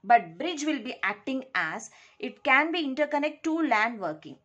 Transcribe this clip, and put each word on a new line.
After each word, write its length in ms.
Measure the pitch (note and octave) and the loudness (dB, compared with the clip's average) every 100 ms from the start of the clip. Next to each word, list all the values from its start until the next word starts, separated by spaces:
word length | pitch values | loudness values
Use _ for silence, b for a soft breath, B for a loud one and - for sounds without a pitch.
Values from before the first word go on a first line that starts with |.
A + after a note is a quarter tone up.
But 340 | G3 A#3 E3+ E3 | 6 4 4 -6
bridge 240 | D#4+ D#4 | -6 -2
will 160 | D4+ C#4+ | -2 -2
be 160 | A3+ - | -4 -4
acting 400 | F#3 G#3 - C4 - | -4 -4 -4 -4 -4
as, 380 | F#3 E3 F#3+ - B B B | -4 -2 -4 -10 B B B
it 260 | - - | -10 -6
can 280 | - C4+ D#4+ | 4 4 4
be 120 | F4 C#4+ | 0 -2
interconnect 560 | C4 D4 D4 D4 D4 | -2 0 0 -2 -4
two 180 | D#4+ D#4+ D4+ | -4 -2 2
lan 320 | G#3+ A3+ A#3 | 2 2 -2
working 380 | F3+ D#3 D#3 C3 | -6 -8 -14 -20